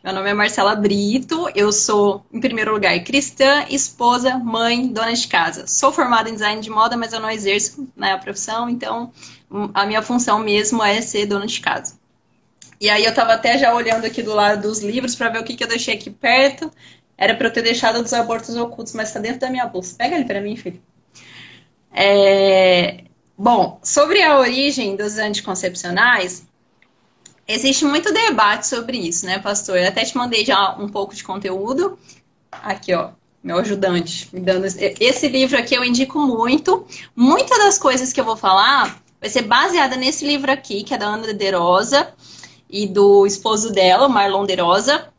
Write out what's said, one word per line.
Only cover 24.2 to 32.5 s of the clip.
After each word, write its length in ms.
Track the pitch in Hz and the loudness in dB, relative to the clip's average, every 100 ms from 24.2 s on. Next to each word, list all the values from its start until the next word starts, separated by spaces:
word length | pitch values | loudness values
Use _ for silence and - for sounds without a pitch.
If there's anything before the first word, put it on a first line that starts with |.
a 160 | 320 285 | 6 4
origem 580 | 247 254 285 269 208 196 | 4 2 -2 -2 -4 -4
dos 200 | 208 214 | -6 -4
anticoncepcionais, 1300 | 214 202 - 185 185 180 175 180 233 233 185 - _ _ _ _ _ _ _ _ _ _ - | -4 -4 -6 -6 -6 -6 -6 2 2 2 -2 -8 _ _ _ _ _ _ _ _ _ _ -8
existe 380 | 220 269 269 294 | 0 0 2 0
muito 260 | 294 370 | 0 0
debate 540 | 359 453 233 208 214 - | 0 0 2 2 2 -4
sobre 320 | 240 233 247 | -6 -6 -6
isso, 260 | 170 170 | -6 -6
né, 140 | 185 196 | -4 -6
pastor? 400 | 202 202 - 185 | -4 -6 -2 0
Eu 100 | 180 | 0
até 160 | 202 | 0
te 100 | 226 | -4
mandei 300 | 247 240 226 | -4 -2 0
já 320 | 208 196 190 - | 2 2 0 -2
um 120 | 202 | -8
pouco 260 | 208 202 | -6 -8
de 100 | - | -10
conteúdo. 720 | - 196 196 190 208 269 381 - _ - _ _ _ | -10 -8 -6 -6 -4 -2 -4 -6 _ -20 _ _ _